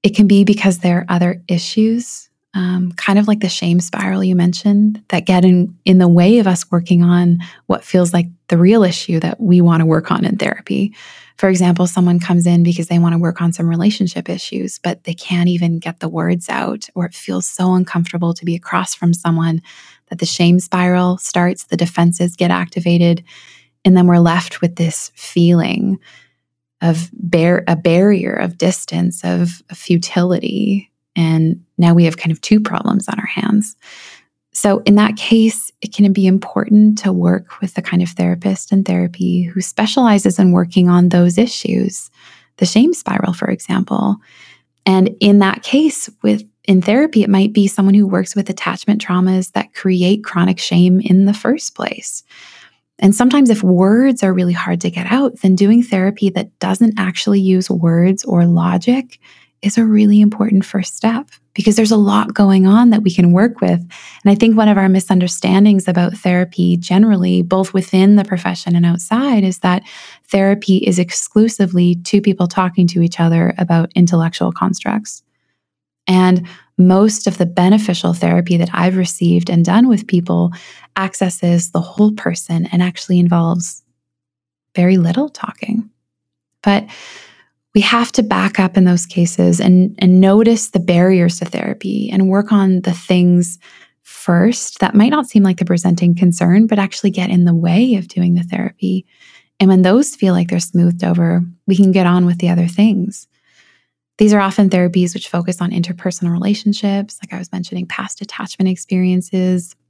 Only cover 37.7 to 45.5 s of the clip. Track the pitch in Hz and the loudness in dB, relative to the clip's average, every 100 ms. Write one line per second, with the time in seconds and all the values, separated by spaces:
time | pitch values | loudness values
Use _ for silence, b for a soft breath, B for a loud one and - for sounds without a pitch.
37.7 | - - 175 175 - 175 175 196 190 - | -8 -4 -2 -2 -2 -2 -2 -4 -6 -2
38.7 | 196 196 180 180 175 180 180 170 185 - | -2 0 -2 -4 -4 -4 -2 -4 -6 -8
39.7 | - 214 - 240 202 196 180 185 175 175 | -4 -2 0 2 2 0 2 2 2 0
40.7 | 185 175 175 180 175 175 175 240 - - | 2 4 4 4 4 2 2 -2 -4 -6
41.7 | 185 190 - - b b b b - 175 | -4 -4 -8 -18 b b b b -4 0
42.7 | 214 294 349 - 196 - 170 - 190 - | 2 2 0 -4 -4 -4 -4 -6 -6 -4
43.7 | 185 185 - - 202 b b b b b | -4 -2 -2 -2 -4 b b b b b
44.7 | _ 196 190 190 - 202 202 196 | _ -2 2 0 2 2 4 2